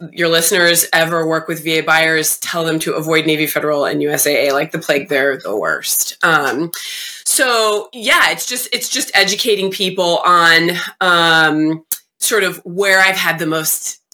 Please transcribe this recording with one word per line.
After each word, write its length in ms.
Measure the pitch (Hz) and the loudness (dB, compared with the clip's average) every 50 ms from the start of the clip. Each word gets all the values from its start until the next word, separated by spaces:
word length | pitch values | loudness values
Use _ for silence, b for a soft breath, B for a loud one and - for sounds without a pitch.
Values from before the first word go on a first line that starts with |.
| 170 160 - | -16 -12 -4
your 160 | 175 170 165 | -2 0 2
listeners 580 | 165 165 170 - 202 180 175 170 170 170 - - - | 2 2 2 2 2 4 4 4 4 2 0 0 2
ever 340 | 165 165 160 170 165 160 | 0 0 2 0 -2 0
work 220 | 160 160 160 160 - | 0 -2 -2 -2 -6
with 160 | 165 160 147 | -8 -6 -4
V 140 | 165 160 160 | -2 -2 0
A 40 | 151 | 2
buyers, 560 | 160 156 160 160 160 160 156 151 - - - | 2 2 4 4 2 2 0 0 -2 -2 -4
tell 260 | - - - 170 165 | -6 -6 -4 -4 -2
them 140 | 165 156 160 | -2 -2 -2
to 140 | 160 170 - | -2 -2 -4
avoid 340 | - 156 160 165 160 151 | -4 -2 0 0 0 2
Navy 220 | 160 156 151 156 147 | 2 0 0 0 0
Federal 380 | - 147 143 151 151 143 139 | -2 -2 0 0 0 0 0
and 140 | - - 147 147 | 0 -2 -2 -2
U 80 | 147 | -2
S 140 | 147 143 - | -2 0 0
A 240 | 147 147 117 135 143 | 0 2 2 2 2
A 60 | 135 | 0
like 160 | 139 156 156 | 0 -2 -4
the 80 | - 156 | -6 -6
plague. 300 | - - 147 143 139 - | -2 0 -2 -2 0 -2
They're 300 | 147 139 139 139 139 - | -2 0 0 0 -2 -4
the 180 | - 90 101 | -4 -6 -4
worst. 600 | 104 85 80 76 67 - - - - - - - - - | -2 -2 -2 -4 -4 -4 -4 -4 -4 -4 -4 -6 -2 0
Um, 480 | 170 160 151 143 135 147 170 170 165 B B B B B B B B B B B | 2 2 2 0 0 -2 -2 -4 -6 B B B B B B B B B B B
so 640 | B - - 269 254 240 226 220 214 208 208 214 - - | B -2 0 0 2 2 2 2 0 0 -2 -4 -8 -12
yeah, 380 | 247 214 254 320 349 247 160 | -8 -2 0 2 2 2 2
it's 160 | 170 165 - | 0 -2 -6
just, 220 | - 247 247 - - 247 | -8 -6 -8 -6 -6 -6
it's 160 | 233 - - | -6 -6 -4
just 220 | - - - - - | -6 -6 -4 0 2
educating 580 | 196 196 185 - - - 247 202 190 185 190 190 | 2 2 2 0 -2 0 0 0 0 0 -2 -2
people 460 | - 196 185 185 196 180 175 170 - | -2 -4 -4 -2 0 0 0 0 2
on, 600 | - 175 175 170 170 165 165 165 170 175 175 175 B B B - | 2 4 4 6 6 6 6 6 4 2 0 -2 B B B -2
um, 840 | 185 180 175 170 165 165 165 160 160 156 151 156 156 156 160 160 - - - - _ _ _ - | 0 2 2 4 4 4 4 4 4 4 2 2 0 0 -2 -4 -6 -10 -12 -12 _ _ _ -6
sort 260 | - - 240 208 190 | -4 -2 0 0 0
of 140 | 180 170 - | 0 -2 -6
where 420 | - 185 170 185 202 196 190 190 | -12 -8 -4 -2 2 4 4 4
I've 160 | 190 190 190 | 4 4 2
had 240 | 190 185 170 165 165 | 0 0 -2 -2 -2
the 60 | 170 | -2
most 520 | 156 160 160 156 - - - - - - - _ _ | -2 -2 -2 -2 -2 -4 -4 -6 -10 -12 -14 _ _